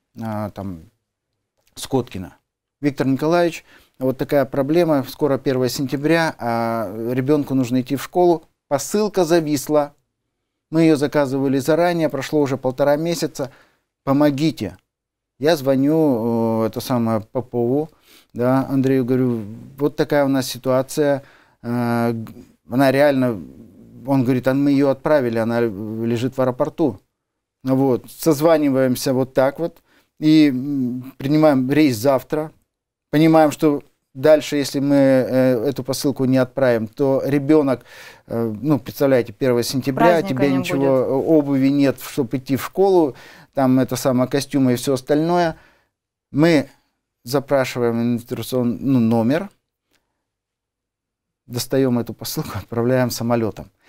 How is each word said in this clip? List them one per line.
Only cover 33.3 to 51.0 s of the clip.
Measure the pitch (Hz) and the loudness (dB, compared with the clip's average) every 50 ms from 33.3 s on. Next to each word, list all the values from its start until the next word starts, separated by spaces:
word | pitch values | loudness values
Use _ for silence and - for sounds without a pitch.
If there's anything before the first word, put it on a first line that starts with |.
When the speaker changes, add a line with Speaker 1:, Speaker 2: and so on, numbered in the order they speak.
| 160 160 156 147 131 | 6 6 6 4 2
Speaker 1:
что | - 160 156 143 135 - _ _ _ _ _ - | 2 0 0 0 0 -4 _ _ _ _ _ -14
дальше, | 135 131 151 156 147 - - 147 | -2 4 4 4 4 4 0 -4
если | 143 135 135 - 139 | -4 -4 -2 -2 -2
мы, | 135 143 143 | 0 2 4
э, | 139 135 135 135 131 120 98 123 131 127 131 127 113 107 147 | 4 4 4 4 4 2 2 2 2 2 2 2 2 0 -2
эту | 127 - 123 | -2 -4 -4
посылку | - 131 - - 147 123 - 135 | -6 -6 -2 -2 -4 -2 0 0
не | 127 131 131 | 2 2 2
отправим, | 127 131 - 135 135 123 117 113 110 107 | 2 0 0 0 2 2 2 2 0 -4
то | _ - 143 135 135 131 - | _ -2 0 0 0 0 0
ребёнок, | 135 135 147 135 139 156 156 143 135 127 120 - - - - - - - - _ - | 0 -2 -2 2 4 4 4 4 2 -2 -2 -6 -18 -20 -20 -20 -20 -20 -20 _ -8
э, | - 117 117 113 107 104 113 | -6 -4 -4 -4 -4 -4 0
ну, | 151 151 123 | 0 0 0
представляете, | - - - - 147 139 135 123 113 110 - | -2 -6 -4 -2 0 2 2 2 0 -2 -6
первое | - 143 127 123 120 117 | -4 0 0 2 0 0
сентября, | - - 131 123 139 131 135 - - 175 165 | -2 -4 -4 -4 -4 -2 2 4 4 4 2
Speaker 2:
Праздника | 151 - 131 131 143 | 0 -2 -2 0 0
Speaker 1:
тебе | 143 135 | 0 0
Speaker 2:
не | 135 | 0
Speaker 1:
ничего, | - - - 139 | -2 -2 -4 -2
Speaker 2:
будет. | 139 139 135 131 120 95 | 0 2 2 2 0 0
Speaker 1:
э, | |
обуви | 131 135 101 120 165 151 143 139 139 131 135 135 | -2 -2 0 2 2 2 2 2 0 0 2 2
нет, | 143 143 143 135 127 - | 2 2 2 0 0 -4
чтоб | - - - - 139 110 - | -8 -10 -6 -4 -4 -4 -4
идти | 135 127 - 135 | -8 -4 -4 -4
в | 123 - | -4 -4
школу, | - - - 190 196 190 175 160 135 117 - - - - - - _ - | -6 -2 0 2 4 4 4 2 2 -2 -8 -20 -20 -20 -20 -20 _ -4
там | 139 135 127 127 131 | 0 2 2 4 2
это | 127 - 127 | 2 0 -4
самое, | 123 - 139 123 127 127 123 | -4 -2 0 0 0 0 0
костюмы | - 139 135 - - 139 135 127 123 | -2 -4 -4 -2 -2 0 2 2 0
и | |
всё | 120 - 143 135 | 0 -2 -2 -4
остальное. | 127 131 - 147 151 160 165 175 175 175 160 160 - _ _ _ _ _ _ _ _ _ _ _ _ _ _ - | -4 -2 -2 -2 0 0 0 0 0 0 0 -2 -8 _ _ _ _ _ _ _ _ _ _ _ _ _ _ -2
Мы | 135 156 170 165 143 - - _ _ _ _ _ _ _ _ _ _ _ | 2 2 4 4 2 0 -2 _ _ _ _ _ _ _ _ _ _ _
запрашиваем | 123 135 143 123 - 147 139 131 - - 127 120 117 117 117 117 120 120 113 | -4 -4 -4 -2 0 0 0 0 0 -2 -2 -2 -2 0 0 -2 -2 -2 -4
инструкцион-, | 107 - 123 117 113 - 131 127 120 120 110 - | -4 -8 -10 -10 -8 -4 -2 -2 -2 -2 -2 -4
ну, | - 135 135 123 | -2 0 2 2
номер, | 113 113 117 117 110 117 139 170 196 202 _ _ _ _ _ _ _ _ _ _ _ _ _ _ _ _ _ _ _ _ _ _ _ _ _ _ _ _ _ _ | 2 2 2 2 2 0 0 -2 -4 -6 _ _ _ _ _ _ _ _ _ _ _ _ _ _ _ _ _ _ _ _ _ _ _ _ _ _ _ _ _ _